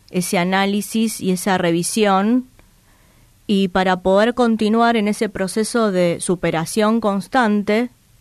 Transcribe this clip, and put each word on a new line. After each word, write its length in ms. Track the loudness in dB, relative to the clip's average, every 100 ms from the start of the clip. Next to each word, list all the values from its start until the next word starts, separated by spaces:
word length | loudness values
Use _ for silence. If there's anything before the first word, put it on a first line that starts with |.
| _
ese 260 | -6 -2 -2
análisis 800 | 0 0 0 -2 -2 -2 -2 -2
y 120 | -4
esa 260 | -2 0 0
revisión. 880 | 0 0 0 0 2 2 2 0 -2 _ _ _ _ _ _ _ _ _ -2
Y 220 | 0 0
para 280 | 0 0 0
poder 320 | 2 2 2
continuar 640 | 2 0 0 0 2 2 2
en 100 | 0
ese 220 | -2 -4
proceso 640 | -4 -4 -4 -2 0 0
de 260 | 2 0 0
superación 800 | -2 -2 -2 -2 -2 0 0 0
constante, 880 | 0 -2 -2 0 2 0 0 -2 -2 _ _ _